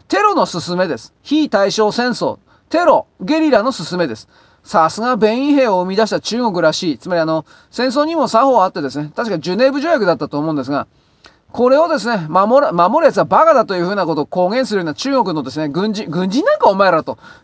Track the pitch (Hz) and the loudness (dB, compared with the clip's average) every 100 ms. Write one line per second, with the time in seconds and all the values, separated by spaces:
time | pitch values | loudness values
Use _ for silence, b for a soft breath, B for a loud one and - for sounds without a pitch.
0 | - 381 415 339 180 175 170 180 185 123 | -4 0 2 2 -2 -4 -6 -2 -2 -4
1 | - _ - 302 294 202 196 208 214 233 | -10 _ -4 -2 0 0 0 0 0 0
2 | 247 - 147 110 _ b b 311 339 226 | -2 -2 -6 -6 _ b b 0 4 2
3 | - - 185 320 311 233 240 - 160 180 | 0 -12 -2 0 2 2 2 -4 -8 -4
4 | 160 110 - b b b - 190 160 208 | -4 -6 -14 b b b -2 2 2 0
5 | 240 233 214 233 285 285 247 185 180 190 | -4 0 0 0 2 2 2 0 0 -2
6 | 220 175 - 226 240 175 160 - 175 123 | -2 -2 -4 -4 -2 0 0 0 -4 -6
7 | 180 175 160 160 - b b - 262 269 | -4 -2 0 -2 -6 b b -4 -2 0
8 | 302 330 247 226 269 233 185 185 139 135 | -2 0 0 2 4 4 2 -2 -6 -6
9 | 151 220 233 175 147 190 262 277 320 302 | -10 -6 -4 -4 -4 0 0 0 -2 0
10 | 202 151 147 147 156 151 127 143 - b | 0 0 -2 -4 -4 -4 -4 -6 -6 b
11 | b b b b b - 247 277 330 285 | b b b b b 0 4 4 4 0
12 | 214 214 156 180 208 262 285 175 180 294 | -2 -4 0 0 4 4 2 2 2 4
13 | 302 196 151 208 320 269 214 185 175 202 | 2 2 2 4 4 4 2 -2 -2 -2
14 | 165 156 143 180 180 240 254 202 165 147 | -2 -2 -4 -2 0 0 -2 -2 -4 -6
15 | 269 269 190 156 131 139 151 156 214 202 | -2 0 0 -4 -6 -6 -4 -2 -4 -4
16 | 196 170 185 233 453 605 494 - - 302 | -4 -4 -2 0 0 2 2 4 2 2
17 | - 117 B B | -2 -10 B B